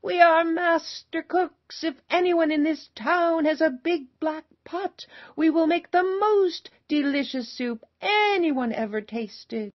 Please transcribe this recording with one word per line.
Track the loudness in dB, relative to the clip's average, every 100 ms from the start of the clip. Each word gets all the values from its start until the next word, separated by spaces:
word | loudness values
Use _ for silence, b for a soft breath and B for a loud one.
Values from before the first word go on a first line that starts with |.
We | -4 6
are | 6 6
master | 2 0 2 0 -2 -18 -8 -8
cooks. | -2 -2 -2 _ _ -8
If | -8 -8 _
anyone | 0 2 2 2
in | 2
this | 0 -2 -8
town | -10 -2 2 2 2 0
has | 2
a | 0
big | 0 -2 -2 -4 _
black | -6 -6 -12 _
pot, | -12 -8 -8 -10 -20 B B
we | 0 2
will | 2 2
make | 0 0
the | 0
most | 0 0 2 4 2 -2 -16 b _
delicious | -2 0 -2 -4 -6 -8
soup | -8 -6 -6 -12 _
anyone | -2 0 2 2 0 0 -2
ever | -4 -4 -6
tasted. | -8 -10 -10 -12 -10 -10 -10